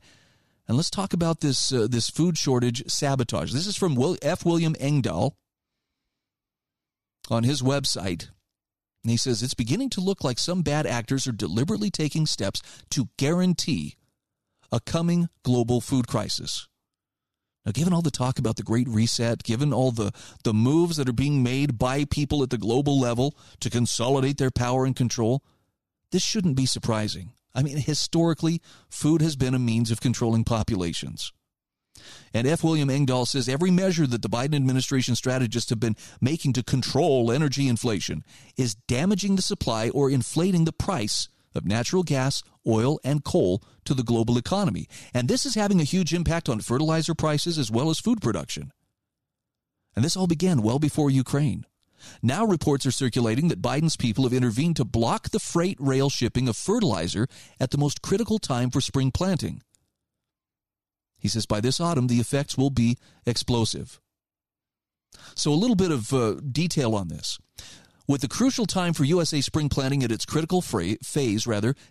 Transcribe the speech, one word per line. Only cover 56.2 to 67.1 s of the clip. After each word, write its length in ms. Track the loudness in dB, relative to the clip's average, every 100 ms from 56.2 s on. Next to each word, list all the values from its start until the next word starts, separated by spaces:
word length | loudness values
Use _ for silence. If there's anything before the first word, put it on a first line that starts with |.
| -2 0 -2
of 80 | -2
fertilizer 720 | -2 0 0 0 -2 -2 -4 -6 -18 -6
at 120 | -2
the 60 | 0
most 240 | 0 -2
critical 340 | -2 -2 0 -2
time 320 | -2 -2 0
for 120 | 0
spring 300 | 0 0 0
planting. 520 | 0 0 0 -4 -8 -16 _ _ _ _ _ _ _ _ _ _ _ _ _ _ _
He 100 | -4
says 200 | -2 -2
by 120 | 0
this 200 | 0 0
autumn, 260 | 0 0 2
the 140 | 2
effects 360 | 0 -2 -2 0
will 140 | 0
be 300 | 2 2 0 _ _ -4
explosive. 760 | -2 0 0 0 -2 -12 -18 _ _ _ _ _ _ _ _ _ _ _ -20 -14
So 180 | -4 0
a 40 | 2
little 200 | 2 2
bit 140 | 2
of, 240 | 0 0
uh, 220 | 0 0 -2
detail 580 | -4 -2 -2 0 0
on 140 | 0
this. 320 | -4